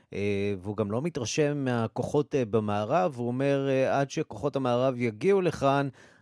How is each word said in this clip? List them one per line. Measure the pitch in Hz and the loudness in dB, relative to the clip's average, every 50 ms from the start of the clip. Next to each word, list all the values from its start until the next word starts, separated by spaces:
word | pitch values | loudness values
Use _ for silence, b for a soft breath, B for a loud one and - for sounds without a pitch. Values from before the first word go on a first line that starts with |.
| B B 87 | B B -6
אה, | 92 101 104 101 98 101 101 101 90 | -4 -2 0 0 0 0 -2 -2 -4
והוא | 90 107 104 | -6 -6 -4
גם | 107 107 101 | -2 -2 -2
לא | 113 123 | -2 -4
מתרשם | 151 175 - 139 120 - - 160 147 143 147 143 135 | -4 -4 -4 -4 -6 -2 0 0 0 0 0 -2 -2
מהכוחות, | 127 120 117 113 110 - - - - - 147 143 - - | 0 0 0 -2 -2 -2 -4 -4 0 0 0 0 0 0
אה, | 135 120 | -2 0
במערב, | 101 104 110 107 104 104 104 107 110 147 180 185 165 131 | 2 0 0 2 0 0 -2 0 0 2 2 2 0 -2
הוא | 120 120 | -4 -4
אומר, | 120 123 131 139 139 139 139 135 135 | -4 -2 0 0 2 2 2 2 2
אה, | 131 131 131 101 107 139 | 2 2 2 2 2 2
"עד | 139 135 | 0 0
שכוחות | - 160 151 - 120 107 143 147 - | -2 -6 -6 -6 -6 -4 -4 -2 -2
המערב | 139 131 123 120 123 127 135 127 | 0 0 2 2 2 2 0 0
יגיעו | 120 123 117 107 107 143 190 202 190 | 0 -2 -2 -2 0 2 2 4 4
לכאן, | 180 165 - - 135 139 139 139 139 135 B B B B B B | 2 0 0 2 2 2 4 2 0 -2 B B B B B B